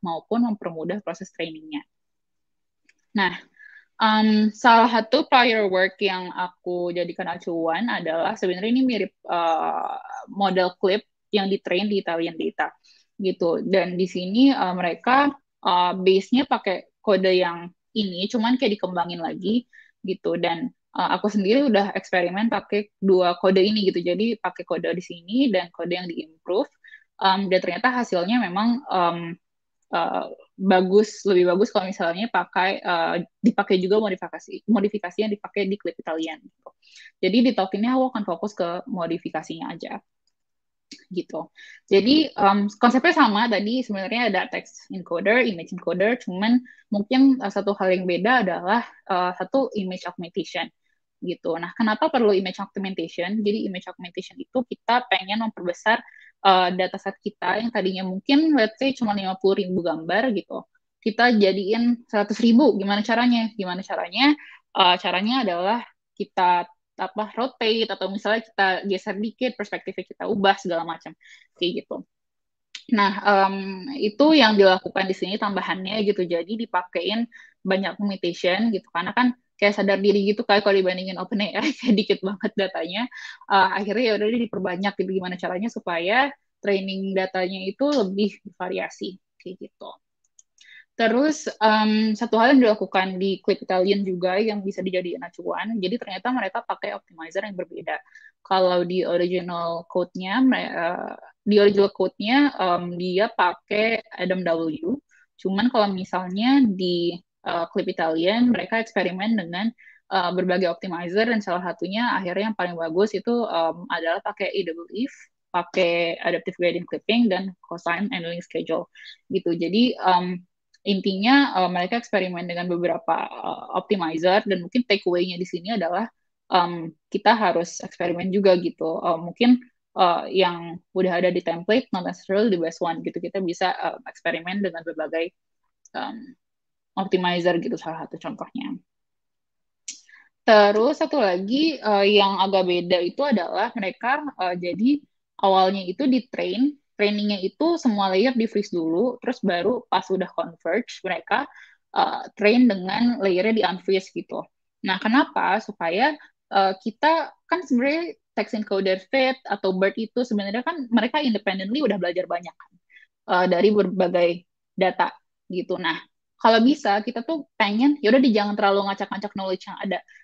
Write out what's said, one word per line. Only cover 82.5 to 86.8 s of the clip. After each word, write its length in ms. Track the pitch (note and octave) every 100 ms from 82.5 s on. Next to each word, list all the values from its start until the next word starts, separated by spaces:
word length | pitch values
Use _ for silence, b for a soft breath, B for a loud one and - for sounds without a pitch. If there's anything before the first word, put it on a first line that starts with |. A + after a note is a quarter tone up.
| -
datanya. 480 | F#3+ E3+ E3 G3 B3+ B B B -
Eh, 220 | G3 F#3 F#3
akhirnya 240 | G#3 G3+
ya 100 | A#3+ G3+
udah 80 | G#3+
deh 60 | A#3
diperbanyak 500 | A#3 F#3+ F#3 F3+ G3 G3
gitu 100 | F#3 F#3+
gimana 160 | F3+ F3+
caranya 320 | F3 F3+ A3
supaya 640 | A3+ - E3+ F3 A#3+ C#4 - _ _
training 560 | G3+ G3